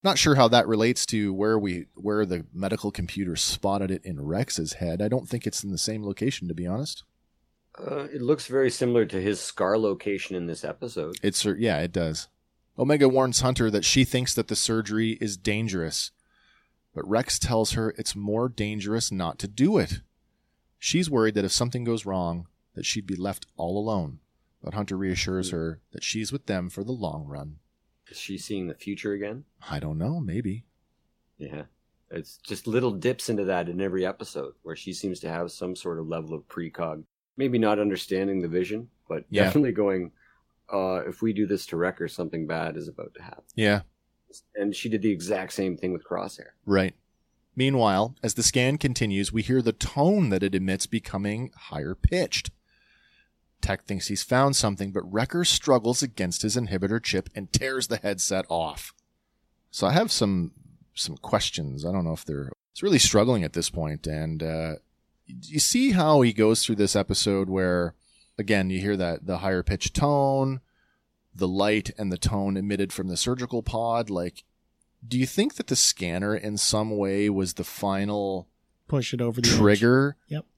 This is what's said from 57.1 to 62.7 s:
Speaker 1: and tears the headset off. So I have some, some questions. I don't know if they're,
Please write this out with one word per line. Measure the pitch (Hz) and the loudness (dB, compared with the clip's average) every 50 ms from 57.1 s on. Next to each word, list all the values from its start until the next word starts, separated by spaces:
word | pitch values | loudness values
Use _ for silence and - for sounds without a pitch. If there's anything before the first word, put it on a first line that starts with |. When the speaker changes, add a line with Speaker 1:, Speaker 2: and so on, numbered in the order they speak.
| - 92 - - _ | -2 -2 -2 -4 _
Speaker 1:
and | 107 98 - | -12 -8 -2
tears | - - 131 135 135 131 - | -2 0 0 0 -2 -2 -2
the | - 117 | -2 -4
headset | 107 - 101 98 90 - - 98 95 92 - | -2 -2 -4 -2 -2 -2 0 0 -2 0 -2
off. | 85 82 80 78 - - - - _ _ _ _ _ _ _ _ _ _ _ _ _ _ _ _ | -2 -2 -2 -4 -6 -10 -14 -16 _ _ _ _ _ _ _ _ _ _ _ _ _ _ _ _
So | - - 98 | -4 0 2
I | 95 131 | 4 4
have | 175 226 220 | 4 4 2
some, | - - 117 101 95 90 85 - _ - - - - _ _ _ _ | 2 2 2 2 2 2 0 -2 _ -16 -20 -20 -20 _ _ _ _
some | - - - 73 | -8 -8 -8 -8
questions. | 65 - - - 104 - - - - 78 69 65 71 76 | -12 -4 0 0 0 0 0 -4 -4 -6 -6 -6 -6 -4
I | 87 | -2
don't | 95 95 87 | -2 -2 -2
know | 82 80 | -2 -4
if | - - | -6 -6
they're, | - 73 71 71 64 - _ _ _ | -8 -8 -6 -8 -10 -12 _ _ _